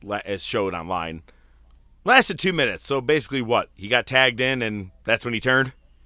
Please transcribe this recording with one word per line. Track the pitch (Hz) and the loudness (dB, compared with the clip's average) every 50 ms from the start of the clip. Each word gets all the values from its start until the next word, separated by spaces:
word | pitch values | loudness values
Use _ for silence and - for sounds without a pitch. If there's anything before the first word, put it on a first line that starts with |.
| - | -10
la-, | 98 104 104 - | -6 -6 -6 -6
as | 95 101 95 - | -6 -6 -6 -6
showed | - - 113 101 95 87 | -4 -2 -2 -2 -2 -4
online, | 87 82 85 92 87 82 82 82 82 - _ _ _ _ _ _ _ _ _ _ _ _ _ _ _ - | -6 -6 -6 -6 -4 -6 -6 -10 -12 -16 _ _ _ _ _ _ _ _ _ _ _ _ _ _ _ 0
lasted | 190 247 262 - - 185 147 | 4 6 6 6 4 0 -2
two | - 190 | -2 0
minutes. | 185 160 139 117 95 - - | 0 2 0 0 -2 -4 -6
So | - 139 139 | -4 -4 -2
basically | 127 120 151 156 - - 135 135 123 | 0 2 0 0 0 -2 -4 -4 -2
what? | 110 120 107 90 - _ | 0 0 0 0 -2 _
He | - 92 101 | -12 -6 0
got | 120 123 113 | 0 0 0
tagged | - 131 131 131 131 120 113 | 2 4 4 4 4 4 2
in | 131 131 135 127 | 0 0 0 0
and | 120 110 107 104 98 92 - _ - | -2 -4 -4 -6 -8 -10 -14 _ -2
that's | - 113 113 - | -2 0 0 0
when | 120 117 | -4 -4
he | 110 | -2
turned? | - 131 131 131 135 127 - _ _ _ _ _ _ | 0 2 4 4 2 0 -4 _ _ _ _ _ _